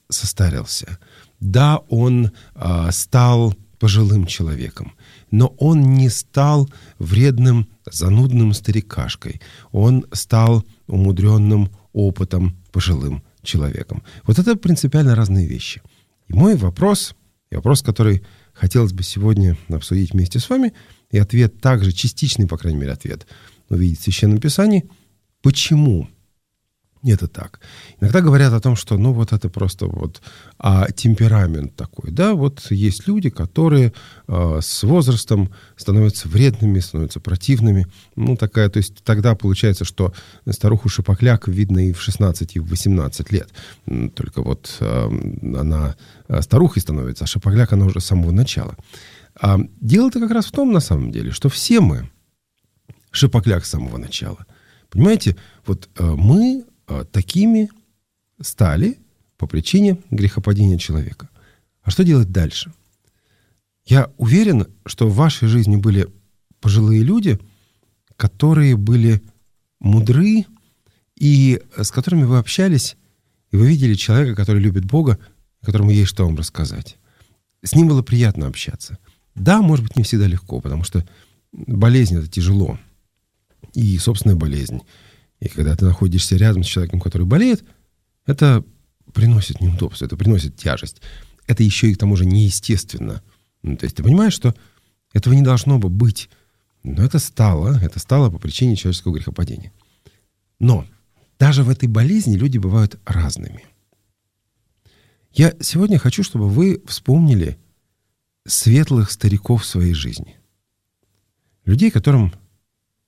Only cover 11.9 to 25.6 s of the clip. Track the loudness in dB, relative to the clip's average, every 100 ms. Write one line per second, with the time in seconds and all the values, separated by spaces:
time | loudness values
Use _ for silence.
11.9 | -2 -2 -2 -4 -2 -2 -4 _ -4 -2
12.9 | -2 -4 -8 -12 _ -6 -4 -4 -6 -10
13.9 | -12 -14 -6 0 0 2 0 0 0 0
14.9 | 2 2 2 2 0 -2 -4 -10 -16 -20
15.9 | _ _ _ -4 2 4 2 0 0 0
16.9 | 0 -4 -14 _ _ _ -4 0 0 0
17.9 | 0 2 0 -4 -18 _ _ -2 0 0
18.9 | -2 -8 -2 0 2 2 -2 -6 -8 -4
19.9 | -2 -2 -2 -2 -2 -2 -2 -2 -4 _
20.9 | _ _ -2 0 2 0 0 0 2 0
21.9 | -2 -4 -4 -4 -2 -2 -2 -4 -4 -6
22.9 | -8 -10 -12 -16 -20 -20 _ -6 -2 0
23.9 | -2 -4 0 2 2 0 0 2 0 -2
24.9 | _ _ _ _ _ 0 0